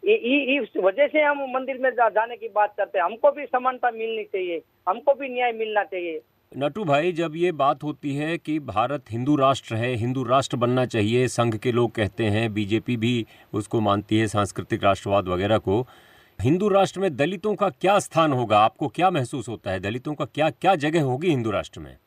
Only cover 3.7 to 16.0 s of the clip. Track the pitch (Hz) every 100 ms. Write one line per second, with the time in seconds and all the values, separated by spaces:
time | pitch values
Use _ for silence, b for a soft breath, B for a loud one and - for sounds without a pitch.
3.7 | 247 240 226 220 226 214 196 180 170 -
4.7 | _ - 202 285 277 269 247 247 226 220
5.7 | 208 196 185 175 156 _ _ _ - 143
6.7 | 147 202 143 170 165 165 156 175 160 139
7.7 | 147 147 147 147 139 151 170 - 156 135
8.7 | 101 120 143 - 113 127 147 135 135 -
9.7 | 113 120 123 117 131 117 131 131 139 120
10.7 | 127 127 113 104 120 127 - 117 110 123
11.7 | 117 117 - 101 - 113 104 113 104 101
12.7 | 107 - 120 110 123 107 b b 104 107
13.7 | 120 107 101 101 107 110 104 101 - 95
14.7 | 107 101 98 - 98 95 90 101 107 -
15.7 | 101 127 b